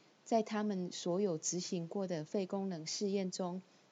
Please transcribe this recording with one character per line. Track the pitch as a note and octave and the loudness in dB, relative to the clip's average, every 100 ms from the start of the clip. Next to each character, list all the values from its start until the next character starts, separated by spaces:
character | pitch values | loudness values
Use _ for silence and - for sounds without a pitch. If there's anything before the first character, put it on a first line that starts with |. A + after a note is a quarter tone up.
| - - | -16 -16
在 | - A3+ | 2 2
他 | G#3+ G#3+ | 4 0
们 | G#3+ F#3 F3+ | 0 0 -2
所 | - F3+ F3 | -2 0 2
有 | G#3 D#3 | 2 2
执 | - F3 | 0 -2
行 | - F3+ E3 | 0 -2 -2
过 | G3+ F#3+ | -2 -2
的 | E3 | -2
肺 | D3+ G#3 F#3 | 0 0 0
功 | G3 G3 | 0 0
能 | E3 D#3+ | -2 -4
试 | - G#3 | -2 2
验 | G3 F#3 | 2 0
中， | - F3+ F#3 - - - | 0 -2 -4 -8 -20 -20